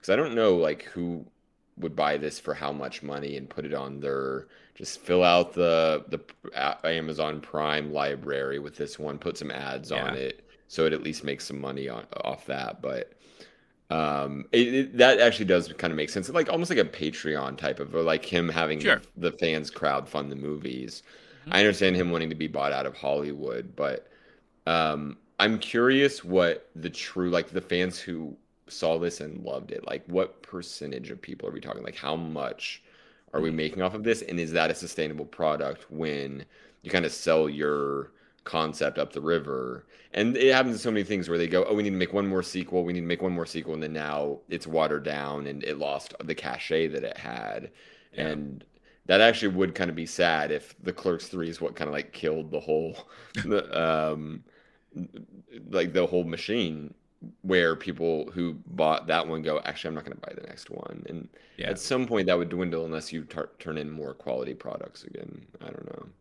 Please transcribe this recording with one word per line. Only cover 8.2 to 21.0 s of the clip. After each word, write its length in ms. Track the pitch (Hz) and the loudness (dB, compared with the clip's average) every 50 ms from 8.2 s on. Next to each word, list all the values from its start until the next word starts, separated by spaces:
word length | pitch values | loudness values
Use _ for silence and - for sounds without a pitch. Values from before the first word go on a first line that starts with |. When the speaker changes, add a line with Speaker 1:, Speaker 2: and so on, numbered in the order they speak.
| 67 71 69 67 69 67 69 71 | -4 -4 -2 -2 -2 -2 -4 -4
Speaker 1:
with 160 | 71 73 - | -6 -8 -8
this 240 | - 73 71 - - | -8 -8 -8 -6 -8
one, 200 | 76 73 73 76 | -8 -6 -6 -4
put 200 | - 85 82 - | -6 -6 -6 -6
some 140 | 76 73 | -8 -8
ads 400 | - 67 69 69 65 67 71 - | -8 -6 -6 -6 -6 -8 -6 -4
on 220 | 76 - - - - | -4 -2 -2 -2 -4
Speaker 2:
Yeah. 60 | 67 | -4
Speaker 1:
it, 280 | 67 67 - - _ _ - _ _ | -4 -6 -6 -8 _ _ -20 _ _
so 200 | _ - - 80 | _ 0 2 4
it 60 | 80 | 4
at 120 | 78 76 - | 4 2 -2
least 180 | 78 78 - | -6 -6 -6
makes 220 | - 73 71 69 - | -6 -6 -6 -6 -8
some 160 | - 73 69 | -10 -10 -8
money 280 | 69 69 67 69 67 65 | -8 -6 -6 -6 -6 -6
on, 160 | 60 57 - - - - - | -8 -10 -10 -10 -10 -6 -4
off 220 | - - - - | -4 -6 -6 -6
that. 360 | - 67 67 65 55 - - | -6 -6 -4 -4 -6 -8 -6
But, 300 | - 69 65 62 - - - _ _ - _ - - - _ _ _ _ _ _ _ _ | -6 -4 -4 -4 -6 -8 -12 _ _ -20 _ -20 -20 -20 _ _ _ _ _ _ _ _
um, 560 | 78 80 78 76 73 71 71 71 71 71 67 - | 0 0 2 2 0 0 -2 -4 -4 -8 -4 4
it, 240 | - 117 123 120 127 | 6 6 6 6 4
it, 240 | 135 135 - - 120 | 0 0 0 6 8
that 220 | 120 131 127 101 | 8 8 10 8
actually 240 | 117 120 110 - 107 | 8 6 6 4 4
does 280 | 92 92 87 80 - | 6 6 4 4 0
kinda 220 | - - - 85 80 | -6 -4 -2 -2 0
make 160 | 76 76 76 | 0 -2 -2
sense. 180 | - 101 92 - | -2 -4 -4 0
Like, 220 | 139 170 160 - | 0 0 2 2
almost 180 | - 170 175 175 | 2 0 0 2
like 120 | 180 120 | 4 4
a 40 | 98 | 4
Patreon 720 | - - - 78 78 80 - - 80 76 73 67 67 67 | 2 0 -4 -4 -4 -4 -4 -4 -2 -2 0 -2 -4 -4
type 220 | 71 - 69 64 - | -2 -2 -2 -2 -2
of, 160 | 71 73 78 | -6 -2 0
or, 80 | 82 | 2
like, 220 | 82 80 80 80 - | 4 4 2 2 0
him 240 | - - 87 87 85 | 0 2 2 2 2
having 320 | 80 82 82 78 78 76 | 2 2 2 2 0 0
Speaker 2:
Sure. 200 | 73 95 123 - - - _ | 4 2 2 2 2 -10 _
Speaker 1:
the, 140 | - 87 85 | -2 -2 -2
the 80 | - - | 0 2
fans 320 | 87 82 80 78 76 - | 2 2 2 0 -2 -6
crowdfund 600 | - - 80 73 69 69 69 - - 76 71 71 | -6 0 0 2 2 2 -2 -2 -4 -4 -4 -4
the 60 | 69 | -6
movies. 680 | 69 69 73 76 76 64 65 64 64 64 60 - - | -6 -6 -6 -6 -6 -6 -8 -8 -6 -8 -10 -12 -14